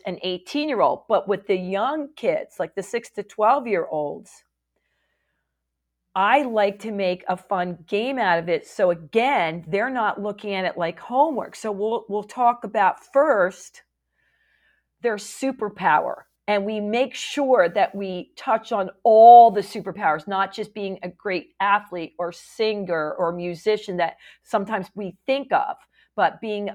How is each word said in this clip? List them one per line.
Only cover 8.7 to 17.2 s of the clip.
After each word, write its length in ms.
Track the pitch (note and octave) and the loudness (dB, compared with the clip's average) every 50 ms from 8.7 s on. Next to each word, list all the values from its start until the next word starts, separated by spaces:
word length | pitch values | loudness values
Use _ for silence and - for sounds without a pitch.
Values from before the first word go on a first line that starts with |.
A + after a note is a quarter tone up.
| - - G3+ F3+ | -4 0 0 0
again, 720 | F3 E3 E3 C#3+ - A3+ A#3+ C4+ C#4+ A3 E3+ D#3+ D#3+ F3 D#3+ | 0 -2 -6 -4 -2 0 0 2 0 0 0 -2 -4 -8 -10
they're 220 | D#3 F3 G3 A3+ C4+ | -6 -4 -2 -2 -2
not 320 | C4 B3 G#3+ G3+ - - | -2 -2 -2 -2 -4 -4
looking 320 | G3 G#3 G3+ G3+ - G#3 G3 | -6 -8 -8 -8 -8 -8 -6
at 120 | F#3+ F#3 | -4 -4
it 120 | F3 - | -4 -4
like 220 | F3 E3+ E3+ E3+ - | -4 -6 -6 -6 -10
homework. 560 | - - B3 C4 D4 D#4+ C4+ G#3 - - - | -12 -4 2 2 2 2 0 -6 -8 -10 -12
So 160 | - - A3 | -10 -8 -8
we'll, 340 | G3+ F#3+ G#3 A3 A#3 A3 - - | -6 -4 -4 -4 -4 -6 -6 -6
we'll 140 | G3 G#3 G#3 | -8 -8 -8
talk 400 | G#3 - B3+ B3 A#3+ A#3+ A#3+ - | -8 -4 0 0 0 0 0 -8
about 400 | G3+ G#3+ G#3+ G3 F3+ - - - _ - | -6 -2 0 0 0 0 -2 -10 _ 2
first 680 | C#4 D4 D#4 A#3+ G3+ F3+ F#3+ - - - - _ - _ _ _ _ _ _ _ _ _ _ _ _ _ _ _ _ _ _ _ _ _ _ _ _ | 2 4 4 4 2 2 0 -2 -8 -20 -20 _ -20 _ _ _ _ _ _ _ _ _ _ _ _ _ _ _ _ _ _ _ _ _ _ _ _
their 140 | - A#3 G#3+ | -4 -4 -4
superpower. 1080 | G3+ - - - - C4+ C4+ C4 - A3 G3+ G#3 - F#3 E3+ D3+ D#3 - - - - - _ _ _ - | -4 -8 -14 -10 -6 -6 -6 -4 -4 -8 -8 -6 -2 0 2 2 2 0 -2 -8 -10 -14 _ _ _ -4
And 180 | - G#3 G3+ G3 | -2 -2 -2 -2
we 140 | G#3 A3 G#3+ | -4 -6 -6
make 340 | G#3 G#3 A3 A#3+ C4+ B3+ - | -6 -4 -2 -2 -2 -4 -6
sure 540 | - | -12